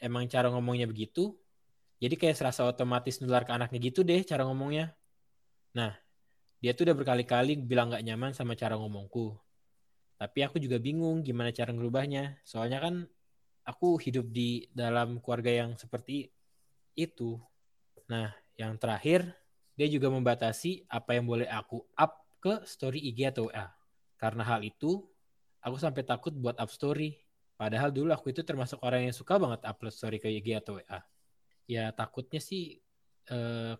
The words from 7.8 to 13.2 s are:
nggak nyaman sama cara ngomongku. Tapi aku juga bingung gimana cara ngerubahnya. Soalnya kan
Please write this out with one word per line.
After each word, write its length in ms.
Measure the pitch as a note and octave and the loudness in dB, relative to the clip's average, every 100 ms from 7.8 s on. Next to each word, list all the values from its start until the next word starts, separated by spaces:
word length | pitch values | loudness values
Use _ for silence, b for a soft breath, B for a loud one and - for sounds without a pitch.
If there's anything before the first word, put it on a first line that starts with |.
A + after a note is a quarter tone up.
| A#2+ A#2 | 4 0
nggak 80 | |
nyaman 280 | A2+ A2+ C3 C3 | -2 -2 -4 -2
sama 240 | A#2+ A2+ | -4 -2
cara 160 | A2 A2 | -2 -2
ngomongku. 640 | G#2+ G#2 G2 A#2+ A2 G#2 _ _ _ _ _ _ _ - | -4 -6 -6 -4 -4 -6 _ _ _ _ _ _ _ -8
Tapi 240 | G#2 - | -4 0
aku 160 | C#3 E3 | 0 0
juga 240 | C3+ B2 | 0 0
bingung 400 | A#2+ D#3+ E3 D#3+ | 0 0 2 0
gimana 320 | C#3+ A#2+ A#2+ A#2+ | 0 0 -2 -2
cara 160 | A#2 | -2
ngerubahnya. 720 | A#2 A#2+ B2+ C#3+ C#3 C#3 C#3 | -2 0 0 0 -2 -4 -8
Soalnya 400 | - A2+ A#2 C3 | -10 -4 -2 0
kan 240 | E3 F3+ F3 _ | -2 -2 -6 _